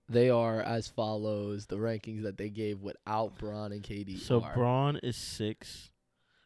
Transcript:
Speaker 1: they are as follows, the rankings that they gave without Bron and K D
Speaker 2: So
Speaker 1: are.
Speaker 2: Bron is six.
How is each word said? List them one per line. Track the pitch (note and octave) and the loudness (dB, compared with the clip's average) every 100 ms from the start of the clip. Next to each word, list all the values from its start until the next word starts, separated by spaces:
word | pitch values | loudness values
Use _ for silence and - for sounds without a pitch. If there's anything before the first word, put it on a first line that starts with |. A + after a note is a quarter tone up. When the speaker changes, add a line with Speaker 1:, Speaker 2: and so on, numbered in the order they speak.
| - | 2
Speaker 1:
they | A#2 B2+ | 6 8
are | A#2 A2+ A2+ | 8 4 2
as | A2 A#2 - | 0 -2 -2
follows, | - G#2+ A2 G#2+ G#2 G#2 G2+ G#2 | -2 -2 0 0 -2 -2 -4 -4
the | G2 | -2
rankings | A2+ A2+ A2+ A2 | -2 -2 -6 -6
that | G#2+ F#2+ | -6 -4
they | G#2 | -6
gave | G#2 G#2+ G2+ | -2 -2 -2
without | G2 - - G#2+ A2 - | -6 -8 -2 0 0 -4
Bron | G#2 G#2 G#2+ | -8 -6 -6
and | G#2 | -6
K | G2 G2+ | -8 -8
D | G2 F#2+ | -6 -6
Speaker 2:
So | - B2 | 2 2
Speaker 1:
are. | F#2 | 4
Speaker 2:
Bron | B2 A#2+ B2+ C#3+ D3 | 2 4 4 4 2
is | B2 A2 | -2 -4
six. | - - G#2+ A2 - - - _ _ _ _ _ | -6 -4 -4 -4 -10 -16 -18 _ _ _ _ _